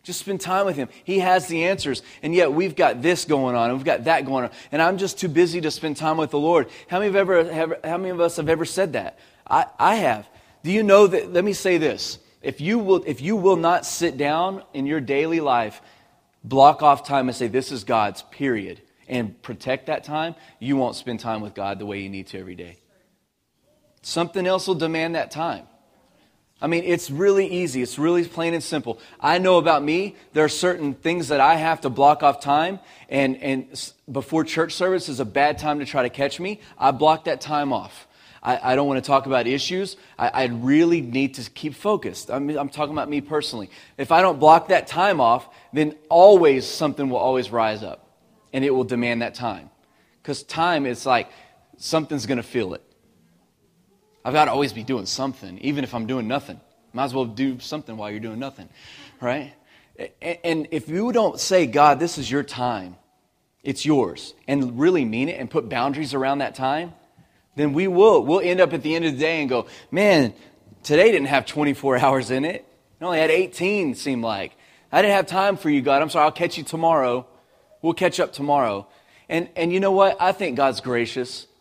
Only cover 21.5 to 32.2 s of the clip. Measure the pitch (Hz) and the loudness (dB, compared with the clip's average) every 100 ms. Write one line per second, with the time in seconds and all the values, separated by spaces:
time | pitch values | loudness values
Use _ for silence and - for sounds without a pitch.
21.5 | 98 98 98 104 101 98 98 92 95 92 | -8 -8 -8 -8 -10 -10 -12 -14 -16 -16
22.5 | 90 87 87 _ _ _ _ _ _ _ | -16 -18 -20 _ _ _ _ _ _ _
23.5 | _ _ _ _ _ - 165 170 190 180 | _ _ _ _ _ -8 -4 -4 -2 -2
24.5 | 190 190 175 160 160 165 165 123 151 165 | -2 -2 -2 -2 -4 -4 -4 -6 -6 -6
25.5 | 104 - _ _ _ _ _ _ _ _ | -8 -14 _ _ _ _ _ _ _ _
26.5 | _ 151 170 180 170 - 143 196 196 190 | _ -2 -2 0 -2 -2 0 2 4 0
27.5 | 180 175 127 131 - 160 175 170 - 165 | -2 -4 -4 -6 -2 0 0 -2 -4 -4
28.5 | 170 - 156 120 110 - - 143 175 185 | -4 -4 -6 -6 -10 -14 -4 0 2 6
29.5 | 180 165 151 143 165 196 - _ 151 151 | 4 6 2 2 -2 -4 -10 _ 0 0
30.5 | - 180 175 143 131 165 175 139 147 135 | 2 -2 -2 -6 -4 -4 -4 -2 4 6
31.5 | 165 165 160 139 123 143 147 | 6 2 -2 -4 4 4 6